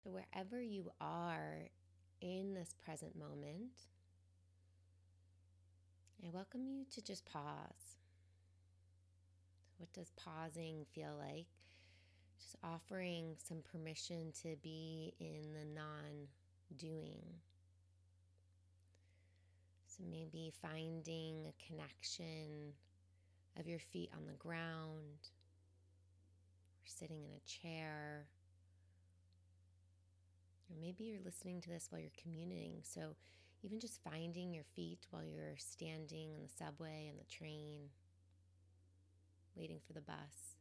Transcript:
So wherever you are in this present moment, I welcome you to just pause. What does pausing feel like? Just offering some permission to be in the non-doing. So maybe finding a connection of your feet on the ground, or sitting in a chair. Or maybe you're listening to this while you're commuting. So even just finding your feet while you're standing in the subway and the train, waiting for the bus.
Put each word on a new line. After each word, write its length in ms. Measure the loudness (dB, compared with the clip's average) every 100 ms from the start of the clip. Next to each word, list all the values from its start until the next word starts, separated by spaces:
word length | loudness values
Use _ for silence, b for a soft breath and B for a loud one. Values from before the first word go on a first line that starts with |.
So 80 | 0
wherever 500 | -2 0 0 2 2
you 300 | 4 4 2 0
are 680 | 4 6 6 6 4 2 -2 -8 -20 -20 -20 -2
in 320 | 2 4 4
this 200 | 4 2 -2
present 340 | -2 0 0 -2
moment, 540 | -2 -2 0 0 -2 -4 -16 -18 -20 -20 -20 -20 -20 -20 -20 -20 -20 -20 -20 -20 -20 -20 -20 -20 -20 -20 -20 -20 -20 -6
I 40 | 0
welcome 360 | 0 0 2
you 200 | 2 2 0
to 80 | -2
just 240 | -2 -2
pause. 720 | 0 2 2 2 -2 -6 -8 -10 B B B B B B -20 -20 -20 -20 -20 -20 -20 -20 -20 -20 -20 -12
What 140 | -6
does 180 | -4 -4 -4
pausing 680 | -2 2 2 4 2 2 0
feel 220 | 0 2 2
like? 280 | 2 0 -2 -10 B B B B B B B -14
Just 160 | -12 -2
offering 720 | 2 2 4 6 6 6 4 0 0
some 160 | 0 0
permission 600 | 0 2 2 2 4 2 2
to 120 | 2 2
be 500 | 0 0 2 2 0 0
in 340 | -2 0 0
the 120 | 0
non-doing. 1600 | 0 0 0 0 -2 -2 -4 -10 -20 -20 -12 -4 0 0 0 -4 -6 -8 -12 -20 -20 -20 -20 -20 -20 -20 -20 -20 -20 -20 -20 -20 -20 B B B B B B B B B
So 180 | -14 -4 0
maybe 440 | 0 0 0 0 0
finding 840 | 0 2 4 2 4 4 4 2 0
a 180 | -4 -6
connection 1040 | -4 -4 -2 0 2 2 0 0 -2 -4 -6 -14 -20 -20 B B B B -2
of 80 | 0
your 120 | 0
feet 320 | 2 2 2
on 120 | 0 -4
the 60 |
ground, 1000 | -2 0 2 4 2 0 -2 -4 -6 -10 -12 -20 -20 -20 -20 -20 -20 -20 -20 -20 -20 -20 -20 -20 -18
or 60 |
sitting 380 | -8 -4 -2 -2
in 80 | -2
a 80 | -6 -4 -4 0
chair. 600 | 0 2 2 2 0 -4 -12 -20 -20 -20 B B B B -20 -20 -20 -20 -20 -20 -20 -20 -20 -20 -20 -20 -20 -20 -20 -10
Or 60 | -4
maybe 260 | -2 0
you're 180 | 0 0
listening 380 | 0 -2 0 0
to 80 | 0
this 180 | 0 0
while 120 | 0
you're 100 | -2 -4
commuting. 600 | -2 0 2 2 0 -2
So 320 | -2 0 0 -2 B B B B
even 160 | -2 0
just 240 | 0 -2
finding 500 | 0 2 2 2 2
your 120 | 2 -2
feet 320 | 0 2 0 -4
while 140 | -2
you're 340 | 0 2 0 0
standing 760 | -2 0 0 0 0 0 0
in 100 | -2
the 60 | -4 -2
subway 440 | -2 0 0 0 -2
and 80 | -4
the 60 |
train, 640 | -6 -4 -2 -2 -2 -4 -6 -10 -20 -20 -20 -20 -20 -20 -20 -20 -20 -20 -20 -20 -20 -20 -12
waiting 240 | -4 -2 -2 -4
for 60 |
the 80 | -6
bus. 560 | -4 -4 -4 -8 -8 -10